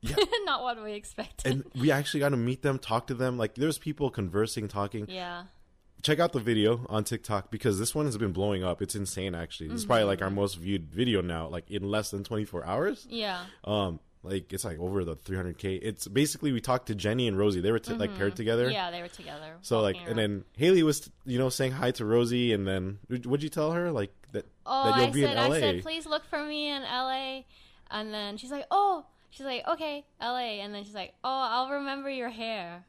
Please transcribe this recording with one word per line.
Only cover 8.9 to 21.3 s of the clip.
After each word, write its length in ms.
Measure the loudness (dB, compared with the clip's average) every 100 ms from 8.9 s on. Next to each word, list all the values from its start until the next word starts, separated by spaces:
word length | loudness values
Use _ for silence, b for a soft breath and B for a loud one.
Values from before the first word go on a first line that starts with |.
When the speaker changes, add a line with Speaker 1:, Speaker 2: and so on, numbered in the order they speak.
Speaker 1:
insane, 400 | -4 -6 -4 -4
actually. 360 | -4 -8 -8 -8
It's 140 | -6
probably, 200 | 2 4
like, 180 | 6 4
our 60 | 0
Speaker 2:
Mm-hmm. 80 | 2
Speaker 1:
most 180 | 0
viewed 400 | 0 -2 -2 -2
video 260 | -2 2 2
now, 280 | 2 -4 -4
like, 220 | -8 -6
in 100 | -6
less 280 | 0 0 0
than 100 | -6
twenty-four 420 | -4 -4 -2 -4
hours. 400 | -2 0 0 -2 -8
Speaker 2:
Yeah. 340 | -6 -4 -6 -10 -12
Speaker 1:
Um, 340 | -2 0 2 -2 _ _
like, 300 | -4 -4 -4
it's, 120 | -6
like, 140 | -6 -4
over 260 | -2 0
the 120 | -2 -4
three 200 | -4 -4
hundred 220 | -4 -4
K. 160 | -4
It's 320 | -2 -4 -6 -2
basically, 460 | 2 2 2 0
we 80 | 0
talked 260 | 0 -2 0
to 80 |
Jenny 320 | -2 0 2 2
and 100 | 4
Rosie. 240 | 2 4
They 120 | 2
were 80 | 2
t-, 140 | 0
like, 200 | -2 -2 0
paired 140 | -2
Speaker 2:
Mm-hmm. 60 | 0
Speaker 1:
together. 340 | 0 2 2
Speaker 2:
Yeah, 220 | 0 -2
they 100 | -6
were 60 | -12
together, 480 | -14 -14 -14 -14 -16
Speaker 1:
So, 180 | 0 4
like, 160 | 4 2
Speaker 2:
walking 120 | -2
Speaker 1:
and 80 | 0
Speaker 2:
around. 100 | 2
Speaker 1:
then 140 | 0 -6 2
Haley 280 | 6 8
was, 260 | 6 4 -2 -16
you 120 | -4